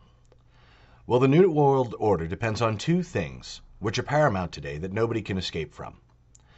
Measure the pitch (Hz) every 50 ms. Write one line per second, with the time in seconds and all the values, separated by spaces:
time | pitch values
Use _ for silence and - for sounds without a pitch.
0 | - _ _ _ _ _ - _ _ _ _ - - _ - _ - _ - -
1 | - - 110 127 131 135 139 160 196 190 156 147 147 139 135 135 127 117 - -
2 | 110 107 98 82 82 80 92 92 117 113 110 95 117 113 110 101 - - 170 180
3 | 180 - - 110 85 69 64 64 - - - - - - - - 95 107 - 123
4 | - - 135 151 151 139 104 92 90 85 - - 71 71 71 76 85 95 92 110
5 | 113 113 113 110 92 - 104 95 85 - - 85 78 73 - - - 60 - -
6 | _ _ _ _ _ _ _ - _ _ _